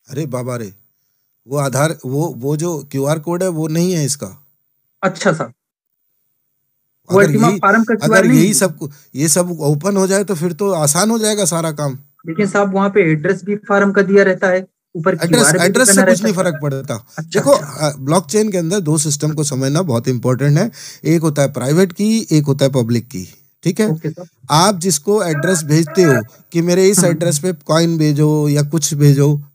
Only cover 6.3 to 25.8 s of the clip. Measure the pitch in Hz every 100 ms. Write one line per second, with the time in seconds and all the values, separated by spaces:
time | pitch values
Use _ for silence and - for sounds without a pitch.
6.3 | _ _ _ _ _ _ _ _ 185 196
7.3 | 143 - 196 196 226 226 220 220 214 175
8.3 | 156 185 208 185 - 156 - _ 127 156
9.3 | 185 175 165 147 147 185 202 190 196 202
10.3 | 175 175 160 202 175 147 175 214 226 214
11.3 | 208 185 170 165 156 147 123 _ _ 165
12.3 | 165 202 202 202 190 202 202 170 156 170
13.3 | 185 180 208 - 202 202 196 185 196 196
14.3 | 185 190 185 190 _ _ 175 175 175 170
15.3 | 240 - 156 175 240 247 196 190 - 214
16.3 | 180 180 147 147 135 135 117 _ - 160
17.3 | 190 262 247 147 131 151 - 135 175 -
18.3 | 208 220 185 165 202 151 156 151 143 156
19.3 | 156 147 127 135 151 185 117 123 123 123
20.3 | 123 143 147 220 - - - 151 165 160
21.3 | 147 139 135 127 156 190 - 208 226 -
22.3 | 156 147 139 139 139 113 120 - 92 90
23.3 | - _ _ 170 - 214 160 156 160 180
24.3 | _ - 147 190 190 185 156 - 214 175
25.3 | 151 147 185 156 151